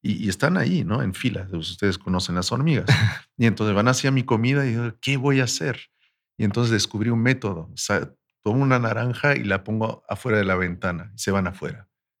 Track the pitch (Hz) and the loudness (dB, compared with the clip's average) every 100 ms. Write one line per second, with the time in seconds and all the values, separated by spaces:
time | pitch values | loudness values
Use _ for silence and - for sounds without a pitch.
0 | - 104 104 92 147 185 - 180 - 107 | -6 -2 -2 0 0 2 2 0 0 -2
1 | 98 95 127 98 95 90 80 90 101 90 | -2 -2 -4 -4 -6 -8 -8 -2 -2 -2
2 | - 90 - 87 90 120 156 131 85 - | -2 -2 0 -2 -2 0 2 2 4 4
3 | 107 - - - 117 95 107 98 117 127 | 4 -2 -12 0 0 2 0 4 4 2
4 | 139 135 123 113 120 139 135 117 120 - | 2 0 2 2 2 2 0 -2 -4 -6
5 | - 139 139 135 127 - 151 120 - _ | -4 0 2 2 2 0 -4 -4 -10 _
6 | _ _ _ - 110 107 120 110 - 107 | _ _ _ -2 0 2 2 2 0 -2
7 | 113 117 120 131 107 85 82 - - 98 | 0 2 2 0 -2 -6 -10 -10 -2 -2
8 | - - _ _ 107 123 139 127 117 110 | -2 -10 _ _ 0 2 4 4 2 0
9 | 123 120 147 139 107 95 101 110 110 - | -2 0 0 0 0 -2 -2 -2 -2 -4
10 | - 101 127 107 95 92 92 87 92 85 | -8 -6 0 2 2 0 0 -2 -4 -4
11 | 85 - - 98 90 90 76 - - _ | -8 -6 0 0 0 -4 -10 -10 -16 _
12 | _ _ | _ _